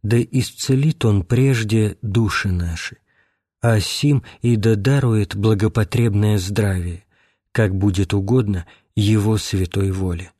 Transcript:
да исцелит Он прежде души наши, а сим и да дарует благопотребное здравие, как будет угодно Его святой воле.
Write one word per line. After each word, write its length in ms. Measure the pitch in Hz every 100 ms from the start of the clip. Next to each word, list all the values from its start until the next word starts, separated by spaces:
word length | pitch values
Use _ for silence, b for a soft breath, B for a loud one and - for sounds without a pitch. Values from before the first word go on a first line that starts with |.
да 180 | 101 117
исцелит 800 | 120 131 - - - 135 151 160
Он 200 | 117 101 90
прежде 720 | 123 135 123 110 110 107 -
души 480 | 110 101 110 - 101
наши, 480 | 90 85 82 - - _ _ _ _ _ _
а 200 | 120 110
сим 420 | - - 147 139 B B
и 140 | 120 117
да 200 | 107 107
дарует 600 | 101 139 131 110 101 101
благопотребное 1000 | 107 110 107 113 104 120 117 101 107 104
здравие, 680 | 92 104 104 95 87 85 _ _ _ _ _
как 240 | - 107 95
будет 380 | 101 95 98
угодно 520 | 101 98 127 104 95 82 b b -
Его 420 | 101 110 104 107
святой 540 | - 98 90 98 98
воле. 400 | 95 92 87 90